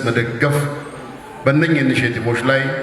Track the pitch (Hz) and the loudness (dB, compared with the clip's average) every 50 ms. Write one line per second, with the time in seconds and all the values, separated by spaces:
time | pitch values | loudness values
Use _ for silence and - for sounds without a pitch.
0 | 120 117 113 120 117 117 120 120 143 143 143 147 143 - - - - - - - | -2 0 0 0 0 -2 0 0 2 2 2 2 0 -2 -4 -8 -10 -12 -12 -14
1 | - - - - - - - - - 135 139 151 165 160 160 143 131 127 - - | -14 -14 -14 -16 -16 -16 -10 -2 0 2 4 4 4 4 4 2 2 2 2 2
2 | 123 117 113 113 110 120 117 117 123 135 135 135 139 135 - - | 0 0 0 -2 -2 -2 0 0 2 2 2 2 2 -2 -4 -4